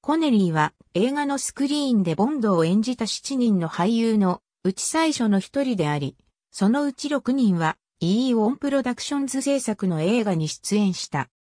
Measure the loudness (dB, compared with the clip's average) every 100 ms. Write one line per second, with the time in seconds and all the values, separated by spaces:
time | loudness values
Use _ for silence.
0 | 0 0 4 4 4 2 0 _ _ -2
1 | 0 0 -2 -4 -6 -4 -2 0 0 2
2 | 0 0 0 0 0 2 2 2 0 -4
3 | -6 -6 -6 0 2 2 -2 -2 0 2
4 | 2 2 2 0 _ _ -4 -4 -4 0
5 | 0 0 0 0 0 -4 -2 0 0 -2
6 | -4 -10 _ _ _ 0 2 2 0 -4
7 | -4 -2 0 2 2 2 0 -4 _ _
8 | 0 0 2 2 0 0 -2 0 -2 -6
9 | -6 -4 -4 -4 0 -2 -2 -4 -2 0
10 | 0 0 0 -2 -4 -6 -2 0 0 -2
11 | -6 -6 -6 _